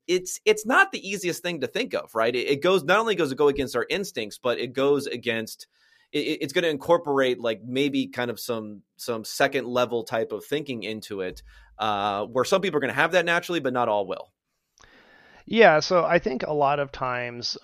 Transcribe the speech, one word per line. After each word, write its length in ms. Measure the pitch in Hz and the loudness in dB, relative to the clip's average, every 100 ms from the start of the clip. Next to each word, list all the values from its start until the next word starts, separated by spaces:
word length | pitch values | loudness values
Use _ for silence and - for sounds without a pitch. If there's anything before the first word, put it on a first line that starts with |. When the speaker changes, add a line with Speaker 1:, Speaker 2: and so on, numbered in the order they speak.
| - | -2
Speaker 1:
it's, 340 | 180 180 - 214 | -2 -2 -2 0
it's 180 | 214 | 2
not 280 | 214 320 392 | 2 2 2
the 160 | - 190 | -2 -8
easiest 340 | 196 175 151 | -6 -4 -4
thing 200 | 180 165 | -6 -4
to 60 | 127 | -4
think 280 | 190 233 98 | -4 -4 -4
of, 180 | 76 | -4
right? 220 | 110 113 123 | 0 0 0
It, 120 | 117 | 0
it 140 | 139 | 2
goes, 220 | 175 190 | 2 2
not 160 | 143 202 | 4 2
only 160 | 226 180 | 2 0
goes 140 | 147 | 0
to 60 | 131 | 4
go 120 | 147 | 4
against 280 | 139 127 120 | 4 -2 -4
our 120 | 110 | -2
instincts, 480 | 170 190 127 104 - | -4 -4 -6 -8 -4
but 220 | 123 117 | -2 -2
it 140 | 120 | -2
goes 340 | 127 139 143 139 | 0 2 2 0
against, 580 | 120 117 113 113 - - _ _ _ _ | -6 -4 -4 -6 -12 -20 _ _ _ _
it, 80 | 147 | -4
it, 180 | 123 160 | -2 -4
it's 100 | 147 | -4
gonna 140 | 180 165 | -2 0
incorporate, 720 | 147 - 170 151 139 131 123 | -2 2 2 2 2 2 0
like, 240 | 117 107 | -2 -4
maybe 460 | 117 131 143 135 131 | -4 -2 0 0 -4
kind 200 | 123 120 | -4 -4
of 100 | 110 | -4
some, 440 | - 113 107 101 _ - | -6 -6 -6 -14 _ -12
some 300 | - 113 107 | -6 -6 -6
second 400 | - 139 135 117 | 0 2 2 -2
level 380 | 123 120 120 | 0 0 -2
type 280 | 110 113 110 | -2 -2 -2
of 140 | 104 - | -6 -4
thinking 380 | 147 147 117 | -6 -4 -8
into 380 | 101 110 - 101 | -8 -8 -8 -6
it, 200 | 92 - - - - - | -6 -8 -18 -20 -20 -6
uh, 460 | 107 101 104 101 104 | -2 0 0 -2 -2
where 200 | 127 120 | -2 2
some 160 | 190 | 2
people 160 | 190 151 | 2 0
are 40 | |
gonna 120 | 131 | 0
have 200 | 127 165 | 0 2
that 120 | 180 170 | 2 2
naturally, 340 | 170 170 170 | 0 0 -2
but 140 | 131 | 0
not 160 | 123 117 | 0 2
all 160 | 104 95 | 0 -2
will. 240 | 92 - _ _ _ _ _ - - _ - - - - | -6 -10 _ _ _ _ _ -20 -20 _ -20 -20 -20 0
Speaker 2:
Yeah, 360 | 220 196 156 | 8 8 8
so 240 | - 180 160 | 4 2 4
I 140 | 170 | 2
think 240 | - 240 | 2 -4
a 100 | - | -2
lot 260 | 151 139 143 | 0 2 2
of 140 | 139 | -2
times, 640 | - 131 123 120 120 117 - | -4 -4 -4 -6 -6 -8 -6